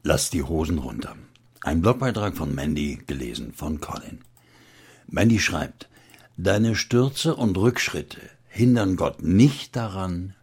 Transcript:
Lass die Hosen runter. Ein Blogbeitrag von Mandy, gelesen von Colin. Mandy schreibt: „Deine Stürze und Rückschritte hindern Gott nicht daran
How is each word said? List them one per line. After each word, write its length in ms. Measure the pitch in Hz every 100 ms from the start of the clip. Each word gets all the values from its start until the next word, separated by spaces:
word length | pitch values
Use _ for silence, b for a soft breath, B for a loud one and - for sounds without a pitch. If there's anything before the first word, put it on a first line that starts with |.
Lass 280 | 73 78 -
die 120 | 85
Hosen 360 | 67 80 80 80
runter. 360 | 64 57 - - - _ _ _
Ein 200 | - 80
Blogbeitrag 560 | 98 123 131 110 104 90
von 180 | 76
Mandy, 460 | 71 73 73 73 67 -
gelesen 460 | 69 62 57 58
von 280 | - 76 76
Colin. 400 | - - - - - b b b b b b b b
Mandy 320 | - 110 107
schreibt: 500 | - 78 73 - - b b b b -
„Deine 380 | 92 104 113
Stürze 640 | 104 - 120 131 - 165 151
und 200 | 110 92
Rückschritte 640 | 113 120 - 80 - - - _ _
hindern 480 | - 120 120 95 90
Gott 260 | 76 -
nicht 540 | 76 95 143 143 - 120
daran 580 | 110 95 92 87 95 -